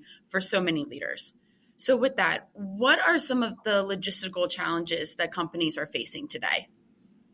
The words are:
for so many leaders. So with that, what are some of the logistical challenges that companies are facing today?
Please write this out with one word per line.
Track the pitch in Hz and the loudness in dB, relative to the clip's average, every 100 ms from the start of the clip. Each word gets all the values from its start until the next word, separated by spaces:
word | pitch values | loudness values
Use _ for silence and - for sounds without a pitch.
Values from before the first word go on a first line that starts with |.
| - - _ | -12 -20 _
for | 185 | 0
so | 185 196 | 2 2
many | 180 160 143 | 2 0 -2
leaders. | 143 - - - - _ _ _ - | -8 -8 -6 -8 -10 _ _ _ -2
So | - 240 | 2 4
with | 254 262 | 4 2
that, | 170 165 - | 0 0 -6
what | 208 196 196 254 311 | -12 -10 0 2 4
are | - 175 | 4 4
some | - 247 | 4 2
of | 226 190 | 0 -2
the | 220 202 | 0 2
logistical | 196 196 202 190 185 185 180 | 2 -2 0 0 -2 -2 -2
challenges | - 165 170 170 165 160 - | 0 0 0 -2 -2 -4 -2
that | 170 | -4
companies | 180 165 175 160 151 | -2 -4 -2 -2 -2
are | 147 | -4
facing | 131 113 113 95 | -6 -6 -6 -8
today? | - 82 76 - _ _ _ _ _ _ | -6 -2 -2 -4 _ _ _ _ _ _